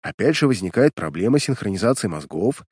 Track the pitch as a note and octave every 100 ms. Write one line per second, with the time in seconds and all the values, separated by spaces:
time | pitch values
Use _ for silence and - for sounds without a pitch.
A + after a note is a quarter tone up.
0 | - - A#2+ D#3 D3 A#2 F#2 A2+ C#3+ -
1 | D#2+ E2 G#2 C#3+ - C3 G#2+ F#2+ A2+ C3
2 | G2+ D#2 D2 D#2 G#2+ C#3+ -